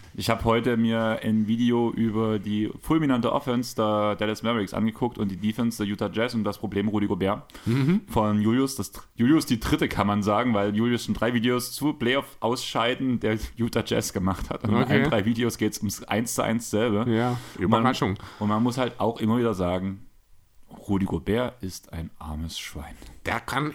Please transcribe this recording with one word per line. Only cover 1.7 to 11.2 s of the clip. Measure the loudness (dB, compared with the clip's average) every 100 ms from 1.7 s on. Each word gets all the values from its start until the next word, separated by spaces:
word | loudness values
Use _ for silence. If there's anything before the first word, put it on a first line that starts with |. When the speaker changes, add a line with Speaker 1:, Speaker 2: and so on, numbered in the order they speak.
| 4 2
Speaker 1:
über | 0 0 2 0 0
die | 0 -2 -2 -4
fulminante | 0 2 2 2 2
Offense | 0 0 -2 -2 0
der | 2 2 2 0
Dallas | -2 -2
Mavericks | 0 0 -2 0
angeguckt | -2 0 -4 -2
und | -4
die | -2
Defense | -2 0 -2 0
der | -2
Utah | -2 -2
Jazz | -2 -2 0
und |
das | -2 -4
Problem | -4 -2 0
Rudy | 0 0
Gobert | 0 0 -2 -6 -8 -2
Speaker 2:
Mhm. | 2 4 2 2
Speaker 1:
von | 0 2 2
Julius, | 2 2 2 -2
das | -8
tr-, | -10 -10 2
Julius | 6 6 4
die | 0
Dritte, | 0 0 0
kann | 0 2
man | 2
sagen, | 2 2 4
weil | 2 2 2
Julius | 2 0 -2
schon |
drei | -2